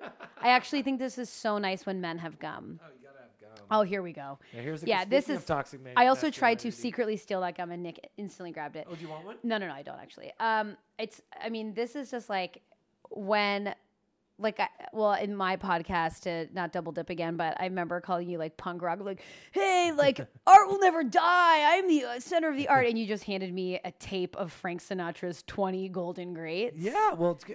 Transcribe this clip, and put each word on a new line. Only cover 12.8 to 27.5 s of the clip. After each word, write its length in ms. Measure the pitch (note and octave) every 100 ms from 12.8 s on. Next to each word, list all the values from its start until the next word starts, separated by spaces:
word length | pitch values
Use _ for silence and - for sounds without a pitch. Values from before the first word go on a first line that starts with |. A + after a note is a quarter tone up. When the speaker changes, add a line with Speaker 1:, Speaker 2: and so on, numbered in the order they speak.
| _ _ -
Speaker 2:
when, 640 | - G3 G#3+ G3+ G3+ G3+ - _ _ _ _ _ -
like, 220 | G#3+ G#3+
I, 80 | - - -
well, 220 | A3 G#3
in 200 | G3+ G3+
my 220 | G3+ F#3 F#3+
podcast, 640 | F#3+ E3+ E3 F3 E3 -
to 260 | F3+ E3 E3
not 200 | F#3 E3+
double 180 | F3+ E3
dip 180 | D#3 D#3+
again, 280 | F3 E3 E3+
but 180 | D#3+ -
I 80 | F#3
remember 360 | F#3 E3+ F3
calling 260 | G3 F3 F3
you, 80 | E3+
like, 200 | D#3+ -
punk 240 | F#3 F3
rock, 180 | F3+ F#3
like, 220 | G3 G3 - - -
"Hey, 400 | F#4+ G4 F4+ E4+ D4
like, 240 | C#4 -
Speaker 1:
<laughs> 280 | - - -
Speaker 2:
art 200 | G4 G4
will 120 | G4
never 260 | F#4 E4 B3+
die. 720 | E4+ E4 F4+ E4+ D#4 D4 F4+
I'm 100 | F#4+
the, 160 | D4+
uh, 160 | A#3+ B3
center 300 | - E4+ D#4+
of 80 | C#4
the 100 | -
art." 180 | C4+ A#3+
And 120 | A3+
you 80 | G#3
just 160 | G#3+
handed 300 | - G3 F#3+
me 260 | F3+ F3+ F3+ F3
a 60 |
tape 440 | - - F#3+ F3+ -
of 160 | F3
Frank 300 | - F3+ F3
Sinatra's 600 | - F#3 E3+ - F3+ E3 -
twenty 400 | - F#3+ F#3 F#3+
Golden 460 | F#3 F3 F3+ F3+
Greats. 440 | E3+ D#3+ F3 A#3+ G3
Speaker 1:
Yeah, 360 | F#3+ F#4+ G#4+
well, 180 | E3+ F3
it's 140 | E3+
g-, 80 | -